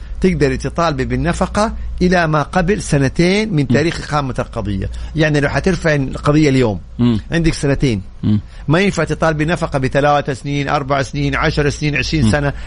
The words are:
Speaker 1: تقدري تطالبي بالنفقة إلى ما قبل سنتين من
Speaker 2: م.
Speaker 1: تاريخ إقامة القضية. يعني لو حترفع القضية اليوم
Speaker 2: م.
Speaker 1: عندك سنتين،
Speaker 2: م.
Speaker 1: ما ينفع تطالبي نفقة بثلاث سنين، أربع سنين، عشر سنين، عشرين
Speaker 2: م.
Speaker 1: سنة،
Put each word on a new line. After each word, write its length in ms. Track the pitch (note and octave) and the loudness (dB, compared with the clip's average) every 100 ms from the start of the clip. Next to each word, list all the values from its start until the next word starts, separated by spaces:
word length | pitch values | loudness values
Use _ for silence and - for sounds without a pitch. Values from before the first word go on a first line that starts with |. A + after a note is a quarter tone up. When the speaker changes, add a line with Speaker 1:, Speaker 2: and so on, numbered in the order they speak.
| - - | -10 0
Speaker 1:
تقدري 360 | F#3 D#3+ C#3 B2+ | 0 2 2 0
تطالبي 480 | C3+ E3 E3+ C3+ B2 | -4 0 0 0 -2
بالنفقة 680 | B2+ D#3 E3+ F#3 G#3 A3 - - - | 0 0 0 -2 0 -2 -2 -6 0
إلى 260 | F3+ C#3 D#3 | 2 4 2
ما 140 | D3+ | 0
قبل 400 | - F#3 F3 G#3 | 0 0 0 0
سنتين 720 | - D3 C3+ - F3 G3+ A3 | 0 2 2 2 2 2 0
من 100 | D#3 | 0
Speaker 2:
م. 20 | C3 | 2
Speaker 1:
تاريخ 360 | B2+ E3 - - | 2 2 -4 -4
إقامة 280 | D3 C3+ A#2 | -2 -2 -4
القضية. 500 | A#2 A#2 G2+ G2 G2 - - D3 | -6 -6 -4 -4 -4 -6 -6 0
يعني 240 | D#3 D3 | 2 2
لو 100 | C3+ | 2
حترفع 460 | F#3 G3 E3+ E3 D3 | 0 0 0 2 0
القضية 540 | C3 - - D3+ D3 | -2 -2 2 4 4
اليوم 300 | C3 A#2+ F2+ - - | 4 2 0 -6 0
Speaker 2:
م. 180 | A#2+ A2 - | 2 2 0
Speaker 1:
عندك 220 | E3+ D#3+ | 0 0
سنتين، 480 | - C#3+ C3+ C#3 G2+ - - | 0 0 2 2 0 -4 -4
Speaker 2:
م. 140 | G#2+ G#2+ - - - | 0 0 -2 -8 0
Speaker 1:
ما 120 | E3 | 2
ينفع 240 | G3 E3 | 2 0
تطالبي 420 | D#3 D3+ D#3+ D#3 D#3 | -2 0 0 0 0
نفقة 340 | F3 D#3+ C#3 | -2 -2 -2
بثلاث 600 | C3 C#3+ D3 D3 D3 C3 | 0 2 2 2 0 -6
سنين، 280 | C#3+ C#3+ C#3+ | -4 -4 -2
أربع 320 | D3 C3+ C#3 | -2 0 -2
سنين، 340 | C3+ D3 C#3+ C3 | -2 -2 -2 0
عشر 340 | D#3 D3+ C#3+ | 0 0 0
سنين، 260 | - D3+ C3+ | 0 -2 -2
عشرين 300 | B2 D#3+ A2+ | -2 2 2
Speaker 2:
م. 60 | |
Speaker 1:
سنة، 220 | D3 C#3+ - | 2 0 -4